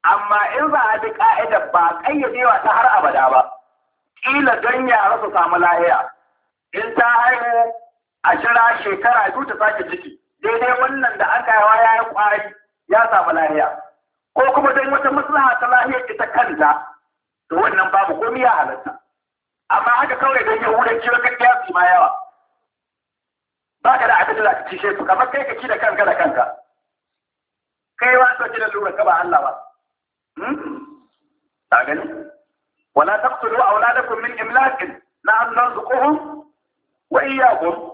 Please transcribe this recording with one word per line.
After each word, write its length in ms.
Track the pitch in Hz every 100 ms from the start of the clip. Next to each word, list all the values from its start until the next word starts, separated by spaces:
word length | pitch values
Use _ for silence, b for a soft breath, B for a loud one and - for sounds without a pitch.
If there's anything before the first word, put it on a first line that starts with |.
Amma 360 | - 208 202 208 196 254
in 120 | 302
za 80 | 294
a 200 | 220 214
bi 120 | 220
ƙa'idar 580 | - 240 - 214 214 -
ba 280 | 180 170 -
ƙayyadewa 580 | - 294 247 240 247 247
ta 80 | -
har 140 | 240 247 214
abada 320 | - 151 131
ba, 220 | 131 - - _ _ _ _ _ _
ƙila 360 | 247 277 269 226
don 260 | 226 254 254
yara 320 | 233 196 -
su 100 | 208
samu 240 | 233 226 175
lahiya. 520 | 175 170 170 - - - _ _ _ _ _
In 220 | 185 226
ta 140 | 226 240
haihu, 640 | 240 240 240 240 233 233 - - _ _ _
a 120 | - -
jira 420 | - 240 233 226
shekara 480 | 208 190 180 185 196
biyu 120 | 247 269
ta 80 | 214
sake 320 | 214 214 -
ciki. 280 | - - - _ _
Daidai 380 | 427 233 247 247
wannan 380 | 269 277 247 -
da 60 | -
aka 260 | 247 240
haihuwa 240 | 220 208 226
ya 180 | 233
yi 200 | - 226
ƙwari, 400 | 262 277 208 208 - _ _ _
ya 200 | 208 226
samu 220 | 208 170
lahiya. 500 | 160 156 151 - - - _ _ _ _
Ko 180 | - 269
kuma 200 | 254 277
don 160 | 262 269
wata 180 | 269 277
maslaha 500 | 285 277 285 262 240
ta 60 | 247
lahiyar 440 | 247 247 254 254
ita 160 | - 233
kanta, 600 | - 247 - - - - - _ _ _ _ _
to 80 | -
wannan 340 | 214 180 190
babu 220 | 196 196
komai 260 | - 226 254
ya 100 | 247
halatta. 500 | 185 147 - - - _ _ _ _ _ _ _
Amma 200 | - 240
haka 260 | 247 285 254
kawai 280 | 269 254
don 140 | 220 220
Yahudanci 500 | 226 220 233 226 233
wa 60 | 247
kan 160 | 247 -
kiyasi 360 | 247 - -
ma 120 | 175
yawa. 260 | 180 180 185 - - _ _ _ _ _ _ _ _ _ _ _ _ _ _ _
Ba 160 | - 254
ka 80 | 240
da 100 | -
abin 140 | - 220
da 60 |
za 120 | 208 -
ka 60 | -
cishe 260 | 185 202 -
su, 80 |
kamar 260 | - 185 -
kai 140 | 277
ka 160 | 262 -
ci 60 | 254
da 80 | -
kanka 260 | 220 208
da 100 | 196
kanka. 420 | - 156 127 - - _ _ _ _ _ _ _ _ _ _ _ _ _ -
Kai 180 | 240 254
wa 180 | 254 -
ka 100 | 220
ci 60 | 226
da 60 | 214
lura 200 | 208 196 -
ka 80 |
ba 160 | - -
Allah 200 | 175 170
ba. 260 | - - - _ _ _ _ _ _ -
Hmm? 480 | 220 302 - - - - _ _ _ _ _ _ _
Ka 140 | 120
gani? 400 | 131 156 - - - - _ _ _ _ _
"ولا 220 | 143 156 214
تقتلوا 460 | 247 254 233 226
أولادكم 540 | 208 208 240 254 247 226
من 220 | 233 240
إملاق، 420 | 220 247 269 - 185 - _ _ 208
نحن 280 | 220 233
نرزقهم 920 | - - 214 233 254 285 302 - - - _ _ _ _ _ _
وإياكم." 640 | - 269 269 254 - 170 170 -